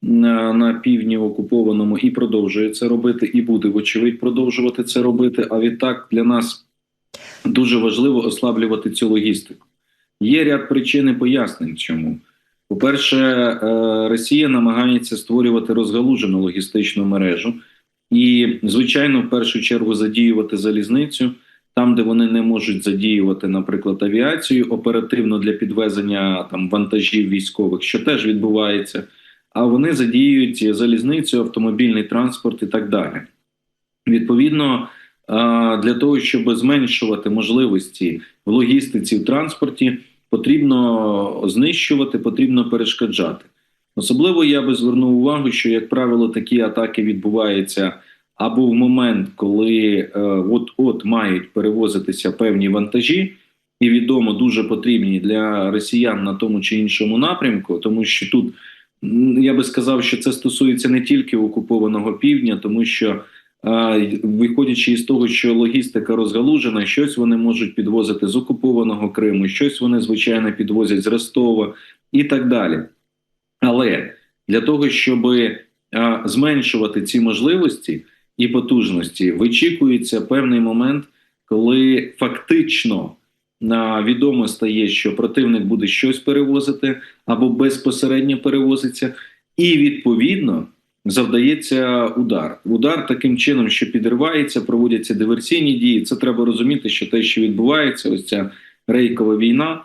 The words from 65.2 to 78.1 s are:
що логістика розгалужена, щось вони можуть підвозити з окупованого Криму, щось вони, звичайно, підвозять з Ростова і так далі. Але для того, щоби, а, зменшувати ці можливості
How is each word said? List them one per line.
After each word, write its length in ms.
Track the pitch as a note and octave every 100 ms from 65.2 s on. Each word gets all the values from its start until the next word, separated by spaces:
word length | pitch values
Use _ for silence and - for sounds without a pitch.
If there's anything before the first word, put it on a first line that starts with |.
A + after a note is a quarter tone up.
| A#2+
що 260 | A#2 A#2+
логістика 640 | A#2 A#2 C3+ B2 A2+ G#2+ A2+
розгалужена, 680 | A2 G#2+ B2+ D3+ A#2+ A2 G2+
щось 320 | - C#3+ C#3+
вони 200 | A#2+ A#2
можуть 380 | A#2 A2+ G#2+ -
підвозити 520 | G2+ A2+ G#2 G2+ G2
з 80 | A2
окупованого 760 | B2+ A#2 C3 A#2+ A2 G#2 G#2
Криму, 380 | - A2 G2 F#2+
щось 340 | - C#3+ -
вони, 200 | B2 A#2+
звичайно, 520 | G#2 A2 - A2+ A2
підвозять 500 | G#2 G2+ G#2+ G#2+ G2+
з 40 | G2
Ростова 680 | A#2 A#2 - B2 A2+ G#2 - - _ _
і 120 | C3+
так 240 | D3 C3+ B2
далі. 320 | A#2+ F#2 D#2 - _ _ _ _ _ _ _
Але 540 | B2+ A#2+ B2 E2+ - - _ _ -
для 140 | G#2+
того, 280 | A#2 D3+ C#3+
щоби, 720 | B2 - B2 A#2+ B2 A#2 - - _ _
а, 300 | A2 A#2 A2+ G#2+
зменшувати 760 | G#2 D3 D3 A#2+ A2+ G#2+ G#2
ці 180 | G2+ B2
можливості 840 | A#2 G#2+ B2+ F#3 E3 - - D#2 -